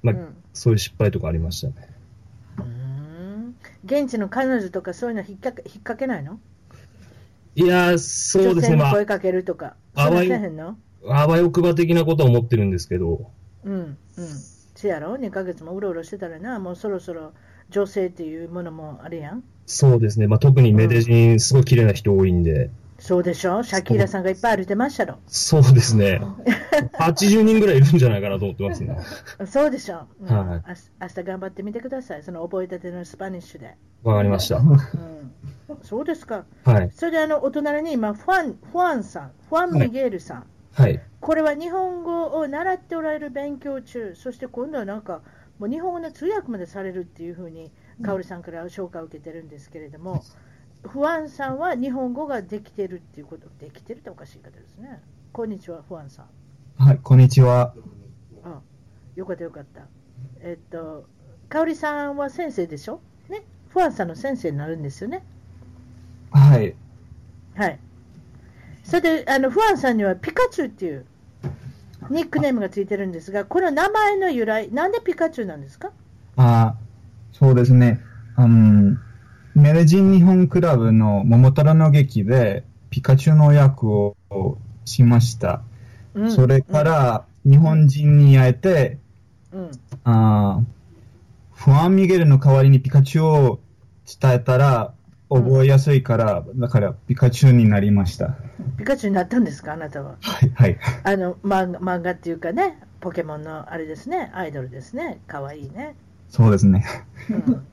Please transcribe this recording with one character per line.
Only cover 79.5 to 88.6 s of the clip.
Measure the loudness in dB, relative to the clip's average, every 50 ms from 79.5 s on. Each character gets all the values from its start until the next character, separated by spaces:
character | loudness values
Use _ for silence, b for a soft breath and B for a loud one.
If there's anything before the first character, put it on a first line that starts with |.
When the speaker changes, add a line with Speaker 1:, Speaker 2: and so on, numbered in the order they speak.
| 6
Speaker 3:
メ | 6 6 8 6
デ | 6 6
ジ | 6 6 6
ン | 6 6 6
日 | 6
本 | 6 6 6 6 4
ク | 4 2 0
ラ | 2 2 2
ブ | 2 4 4 4
の | 4 4 4 0 0 2
桃 | 4 6 6 6 6
太 | 6 4 4
郎 | 4 6
の | 6 6 6
劇 | 4 4 2 2 0 -4 -2
で | 2 2 2 2 0 -2 -6 -10 -14 _ _ -18 -10
ピ | -10 -4
カ | 2 2 2
チ | 4 4 4
ュ | 6
ウ |
の | 6 6 6
役 | 6 6 6 4 2 2 -2 0
を | 0 0 0 -2 -4 _ _ _ -8 -4 -4 -4 -6 -8 -16 -20 -20 -18 -14
し | -8 2 4 6
ま | 6 6 4
し | 4 2 -2
た。 | -4 -4 -4 -4 -6 -10 b b b b b b b b b -6
Speaker 2:
う | -4 -2
ん。 | 0
Speaker 3:
そ | 2 2 4
れ | 4 4 2
か | 2 0 -2 0 2
ら | 2 2 2 2 0 0 -4 -8 _ _ _ _
日 | 6 6
本 | 8 6 6 4 4 4
人 | 4 4 2 2 4 6
に | 8 8 8 8
会 | 6 6 4
え | 2
て、 | 2